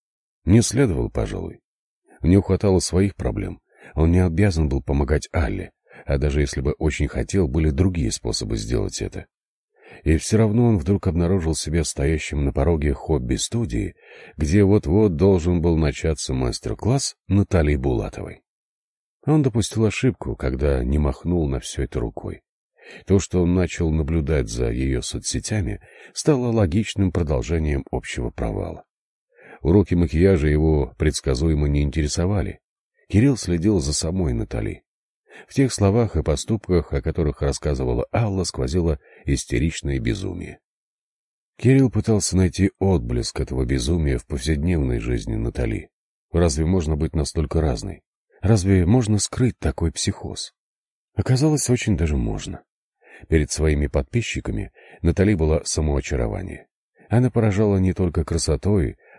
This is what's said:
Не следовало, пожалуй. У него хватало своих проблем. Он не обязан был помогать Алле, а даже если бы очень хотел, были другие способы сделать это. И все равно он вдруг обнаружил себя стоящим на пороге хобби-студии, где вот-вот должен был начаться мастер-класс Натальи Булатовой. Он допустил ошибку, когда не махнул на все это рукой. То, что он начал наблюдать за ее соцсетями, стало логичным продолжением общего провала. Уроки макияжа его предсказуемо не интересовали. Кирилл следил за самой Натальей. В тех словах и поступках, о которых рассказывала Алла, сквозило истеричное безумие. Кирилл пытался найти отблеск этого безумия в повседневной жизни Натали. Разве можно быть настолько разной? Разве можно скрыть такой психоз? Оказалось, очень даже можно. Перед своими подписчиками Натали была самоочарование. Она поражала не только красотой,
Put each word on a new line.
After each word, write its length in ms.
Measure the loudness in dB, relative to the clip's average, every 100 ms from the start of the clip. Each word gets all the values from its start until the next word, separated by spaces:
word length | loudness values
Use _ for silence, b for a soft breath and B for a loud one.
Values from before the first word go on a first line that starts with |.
| _ _ _ _
Не 180 | 4 4
следовало, 480 | 4 2 0 0 -4
пожалуй. 500 | -4 -6 -6 -10 -14 _ _ _ _ _ b
У 40 | 2
него 160 | 4
хватало 380 | 4 0 2 2
своих 340 | 2 0 0
проблем. 460 | -2 -6 -6 -8 -10 _ B B
Он 160 | B 2
не 80 | 4
обязан 500 | 2 2 2 2 0
был 140 | 0
помогать 460 | -2 0 0 0 -2
Алле, 400 | -2 -2 -4 -10 _ _ B B
а 120 | -2
даже 220 | 0 0
если 200 | -2 -2
бы 120 | -4
очень 340 | -2 -2 -2 -2
хотел, 400 | -4 -4 0 0
были 240 | 0 0
другие 400 | 2 0 0 -2
способы 460 | -4 -6 -6 -4 -6
сделать 440 | -4 -4 -4 -6
это. 260 | -8 -10 -16 _ _ _ _ _ B B
И 140 | 0 0
все 220 | 2 2
равно 260 | 2 2
он 120 | 2 2
вдруг 300 | 2 0 0
обнаружил 480 | 0 2 0 0
себя 300 | -2 -2 -2
стоящим 600 | -2 -2 0 0 -2 -2
на 80 | -2
пороге 400 | 0 0 2 0
хобби-студии, 1000 | -2 -2 -2 0 -4 -2 -4 -4 -4 -6 -10 B B B B
где 280 | 2 4
вот-вот 500 | 6 4 4 4 4
должен 480 | 4 4 4 2 2
был 140 | 2 2
начаться 580 | 2 0 -2 -2 -4
мастер-класс 800 | -2 -2 -4 -6 -4 0 0 -2 -8 0
Натальи 480 | 2 2 2 2 2
Булатовой. 680 | 0 -2 -4 -8 -12 -14 _ _ _ _ _ _ _ _
Он 200 | 0 2
допустил 400 | 2 0 -2 0
ошибку, 500 | 0 0 -2 -2 -6
когда 480 | -6 -4 0 0 0
не 160 | 0 0
махнул 480 | 0 -2 -2 0 0
на 140 | -2
все 240 | -6 -6
это 160 | -6 -4
рукой. 420 | -6 -8 -12 -12 _ _ _ _ B B B
То, 120 | 2
что 240 | 2 0
он 120 | 2
начал 360 | 2 0 -2 0
наблюдать 580 | 0 0 0 0 0 -2
за 220 | -2 -4
ее 320 | -2 -2 -2
соцсетями, 760 | -4 -8 -6 -6 -4 -4 -4 -6 B B B
стало 360 | -4 0 0 2
логичным 640 | 2 2 2 -2 0 0
продолжением 720 | 0 0 -2 -2 -2 -2 -2 -4
общего 400 | -8 -8 -6 -8
провала. 540 | -6 -6 -6 -8 -10 -18 _ _ _ _ B B B
Уроки 340 | 4 4 4
макияжа 540 | 2 2 4 4 4 2
его 460 | 2 4 2 0 -2
предсказуемо 720 | -2 0 -2 0 0 2 2
не 140 | 2
интересовали. 760 | 0 0 -2 -2 -2 -2 -4 -8 _ _ _ _ -2
Кирилл 280 | 2 4 2
следил 440 | -2 0 2 2
за 120 | 0
самой 400 | -2 -4 -2 -2
Натальей. 500 | -2 -4 -6 -6 -8 _ _ _ _ _ B B
В 80 |
тех 180 | 0 0
словах 440 | 2 2 4 0 0
и 60 |
поступках, 680 | -2 -2 -2 -4 0 0 0
о 100 | -4
которых 400 | -4 -2 -2 -2
рассказывала 640 | -2 -2 -2 -2 -2 -2 -2
Алла, 320 | -2 -2 -2
сквозило 540 | -4 -4 -2 0 0 -2 B B
истеричное 760 | B -4 -2 -2 0 -2 -4 -4
безумие. 600 | -2 -4 -6 -8 -12 -16 _ _ _ _ _ _ _ _ _ -2
Кирилл 320 | 4 6 4
пытался 460 | 2 0 0 2 2
найти 340 | 2 2 0 0
отблеск 600 | 0 0 0 -4 -4 -6
этого 240 | -4 -4
безумия 540 | -2 -2 0 0 0 -2
в 80 | -4
повседневной 760 | -6 -2 -2 0 0 0 -2
жизни 340 | -4 -4 -4
Натали. 560 | -6 -4 -4 -4 -6 -10 _ _ _ _
Разве 340 | 2 2 2 0
можно 300 | 0 0 -2
быть 180 | -2
настолько 460 | -2 -4 -2 -2 0
разной? 420 | 0 -2 -8 -14 _ _ _ b
Разве 460 | 2 4 4 4 4
можно 320 | 4 2 0
скрыть 400 | -2 -2 -2 -2
такой 320 | -4 -2 -2
психоз? 600 | -2 -4 -6 -8 -12 -14 _ _ _ _ _ _
Оказалось, 540 | -4 0 2 2 2 0
очень 260 | 0 0 0
даже 200 | 0 0
можно. 460 | -2 -4 -8 -14 _ _ _ _ B B B
Перед 240 | 0 2
своими 380 | 0 0 2 0
подписчиками 840 | -2 -2 -4 -4 -6 -6 -6 -8 -14 B B
Натали 320 | 0 2 2
была 280 | 2 2 0
самоочарование. 1000 | -2 -2 -2 -2 -2 -4 -4 -6 -10 -14 -18 _ _ _ b
Она 220 | 2 2
поражала 480 | 2 2 2 2 2
не 140 | 2
только 320 | 0 0 -2
красотой, 720 | -2 -2 -2 -2 0 0 0 -4 B